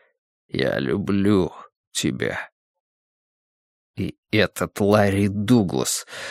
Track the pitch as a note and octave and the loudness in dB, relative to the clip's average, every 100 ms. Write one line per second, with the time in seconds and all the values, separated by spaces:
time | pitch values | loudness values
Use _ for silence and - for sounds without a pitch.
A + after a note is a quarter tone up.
0 | _ _ _ _ _ - C2 G#1+ C2+ F2 | _ _ _ _ _ -4 -2 -2 -2 -2
1 | E2+ G2 G2 G#2 D#2+ - - _ _ - | 0 0 4 4 2 -4 -20 _ _ -6
2 | D#2 B1 G#1 G1+ - _ _ _ _ _ | -4 -2 -4 -6 -10 _ _ _ _ _
3 | _ _ _ _ _ _ _ _ _ - | _ _ _ _ _ _ _ _ _ -8
4 | F2+ - - G#2+ F2+ - F2 - G2+ G#2 | -8 -8 -4 0 0 0 -6 -2 2 4
5 | G2+ G2 G2+ G2 G2+ B2 F#2+ C2 B1+ - | 4 2 0 0 2 4 4 -2 -4 -6
6 | - - - | -8 -14 -14